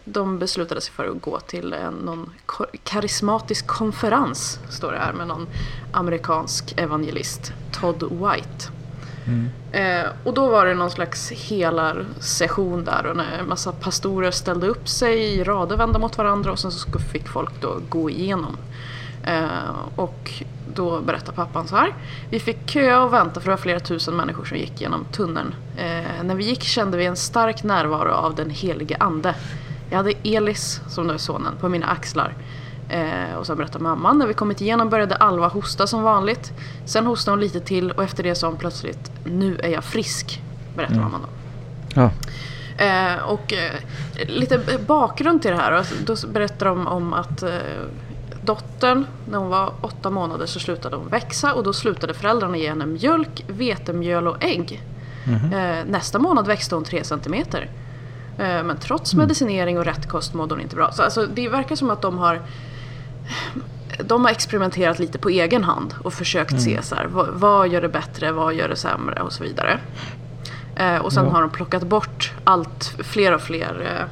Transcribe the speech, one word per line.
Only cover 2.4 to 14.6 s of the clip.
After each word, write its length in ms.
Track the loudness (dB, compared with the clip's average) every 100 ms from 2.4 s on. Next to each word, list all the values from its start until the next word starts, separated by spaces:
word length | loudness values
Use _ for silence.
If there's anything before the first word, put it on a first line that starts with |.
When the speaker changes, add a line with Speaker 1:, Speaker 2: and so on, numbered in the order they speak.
| -12
Speaker 1:
ko-, 200 | -6 -6 -6
karismatisk 840 | -4 -2 -2 0 0 0 0 -4 -2
konferens, 920 | 0 0 0 4 4 2 -2 -6 -8 -10
står 220 | -6 -4
det 60 | -2
här, 140 | -2
med 140 | -2 -6
någon 180 | -6 -6 -4 -4 -6 -2
amerikansk 840 | 0 0 -2 0 0 0 -6 -4 -4
evangelist, 760 | -2 0 -2 -4 -6 -8 -10 -10 -10 -2
Todd 220 | 0 0 -4
White. 580 | -2 0 0 -4 -10 -10 -10 -12 -12 -12 -8 -2
Speaker 2:
Mm. 220 | 0 0 -6 -6
Speaker 1:
Eh, 380 | -2 0 0 -2 -2
och 100 | -2
då 140 | 2 6
var 160 | 6 6
det 80 |
någon 160 | 4 0
slags 400 | -2 -4 -4 -8 -8 -4 2 2 2 0 -2
helarsession 840 | -6 -6 -4 0 2 2 0 0
där 220 | 0 0 0
och 100 | -2
när 220 | -2 -4
en 100 | -4
massa 240 | -2 -4
pastorer 580 | -4 -4 -2 -2 0 0
ställde 360 | 0 -2 0